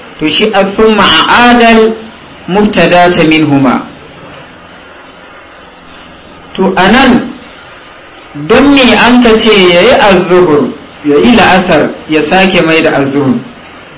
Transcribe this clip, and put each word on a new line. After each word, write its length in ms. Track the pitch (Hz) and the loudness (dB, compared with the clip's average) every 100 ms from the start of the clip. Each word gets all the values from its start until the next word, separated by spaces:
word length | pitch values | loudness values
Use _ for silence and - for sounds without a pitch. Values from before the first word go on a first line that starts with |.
| - - | -20 -8
To 80 | 151 | -6
shi 220 | - 214 | -2 -2
a 120 | 202 196 - | -2 -2 0
thumma 260 | 220 208 | 0 2
a'adal 920 | 185 160 - 214 240 240 233 226 220 - - - - - - | 0 0 0 0 2 2 2 2 0 -2 -12 -20 -20 -18 -6
mubtada 600 | 196 208 196 170 175 175 | -2 -2 0 0 2 2
ta 140 | 175 | 0
minhuma. 640 | 160 156 147 139 131 120 - - - - - - - - - - - - - - - - - - - - - - - - - - - | 0 0 0 0 0 -4 -8 -20 -20 -20 -20 -20 -20 -20 -20 -20 -20 -20 -20 -20 -20 -20 -20 -20 -20 -20 -20 -20 -20 -20 -20 -20 -14
To 200 | - 190 185 | -6 -4 0
a 100 | 190 | 0
nan, 400 | 240 254 - - - - - - - - - - - - 147 156 | 2 2 0 -2 -12 -20 -20 -20 -20 -20 -20 -20 -20 -20 -10 -2
don 240 | 240 285 | 0 2
me 100 | 277 247 | 2 2
an 300 | 214 226 247 | 2 2 2
ka 120 | 233 220 | 2 2
ce 140 | 220 202 180 | 2 2 2
ya 100 | 175 | 2
yi 140 | 220 285 214 | 2 2 2
az-zuhur, 580 | 180 170 180 165 143 123 - - - 147 | 0 0 0 2 0 -2 -8 -18 -10 -2
ya 120 | 143 | 0
yi 140 | 233 208 | 2 2
la'asar, 540 | 180 185 - 151 - - - | 2 0 0 -2 -4 -8 -6
ya 120 | 156 | -4
sake 400 | 147 185 190 180 | 0 0 0 0
mai 200 | 160 160 | 0 0
da 100 | 156 131 | -2 -2
az-zuhur? 400 | 139 139 135 117 - - - - - | -4 -2 -2 -4 -8 -20 -20 -20 -20